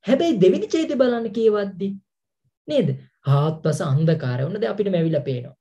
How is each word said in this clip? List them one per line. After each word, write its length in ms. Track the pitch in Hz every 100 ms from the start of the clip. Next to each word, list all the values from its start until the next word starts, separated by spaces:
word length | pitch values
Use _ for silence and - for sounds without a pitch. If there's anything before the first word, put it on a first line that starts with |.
| -
හැබැයි 340 | 262 339 226
දෙවෙනි 280 | 185 - 427
ඡේදය 280 | 330 294 269
බලන්න 340 | 254 233 226
කියවද්දි 580 | 214 220 208 202 185 196 196 _ _ _ _ _ _ -
නේද? 220 | 294 156 131 - _
හාත්පස 600 | - 139 151 160 156 139
අන්ධකාරය. 640 | 170 139 160 156 127 127
ඔන්න 140 | 143 208
දැන් 160 | 220
අපිට 160 | 202 202
මැවිලා 340 | 180 160 156
පේනවා. 320 | 139 127 120 -